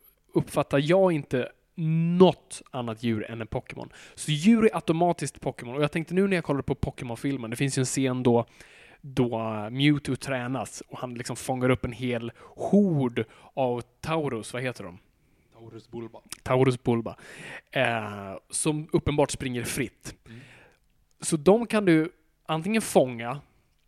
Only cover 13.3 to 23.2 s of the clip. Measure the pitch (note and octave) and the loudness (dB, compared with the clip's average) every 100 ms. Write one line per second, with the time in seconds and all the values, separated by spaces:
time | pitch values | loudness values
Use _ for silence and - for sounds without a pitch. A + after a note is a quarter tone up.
13.3 | - - - B2+ A#2+ - _ D3+ D#3+ C#3+ | -10 -12 -2 -2 -2 -8 _ -6 -4 -4
14.3 | A2+ - B2 B2+ A#2 F#2+ F2+ _ _ _ | -6 -8 -8 -8 -8 -14 -16 _ _ _
15.3 | _ _ A#2 A#2 A2+ - A#2 A2+ A2 - | _ _ -20 -20 -20 -14 -12 -12 -14 -20
16.3 | - - B2+ C3 B2 - A#2 A2 - - | -12 -2 2 4 2 0 0 -2 -12 -18
17.3 | - - - - C#3 A#2+ A2+ G#2+ G2+ G2 | -18 -16 -16 -6 -2 0 0 -6 -10 -12
18.3 | F#2+ - - D#3+ D3+ D#3+ F3+ - D3 C#3 | -14 -10 -4 -2 -2 -2 -2 0 0 0
19.3 | - C3+ B2 A2 - A#2 - - - - | -2 -6 -6 -4 -4 -6 -8 -18 -18 -20
20.3 | A2+ - - - _ _ _ _ _ - | -20 -20 -20 -20 _ _ _ _ _ -4
21.3 | D#3+ D3+ A3 A3+ G#3+ F#3+ D#3+ D#3+ - _ | 2 4 4 2 0 4 4 2 -6 _
22.3 | _ - D#3 F#3 A3+ - F#3+ C3 A#2 | _ -6 -4 -2 -2 2 2 2 -2